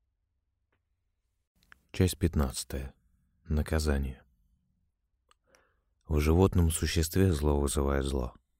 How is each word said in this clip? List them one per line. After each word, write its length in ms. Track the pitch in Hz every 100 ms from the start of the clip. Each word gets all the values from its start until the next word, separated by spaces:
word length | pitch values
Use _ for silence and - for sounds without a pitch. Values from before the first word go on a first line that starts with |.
| _ _ _ _ _ _ _ _ _ _ _ _ _ _ _ _ _ - _
Часть 280 | - 92 -
пятнадцатая. 760 | 85 80 67 - - 67 65 - _ _ _ _ -
Наказание. 760 | 76 - 80 76 71 67 65 _ _ _ _ _ _ _ _ _ _ _ _ _ _ _ _ _ _ -
В 140 | 76
животном 500 | 76 82 95 90 82
существе 600 | - 80 82 80 92 95
зло 260 | 76 76 71
вызывает 460 | 69 76 69 69
зло. 300 | 67 67 60 - _ _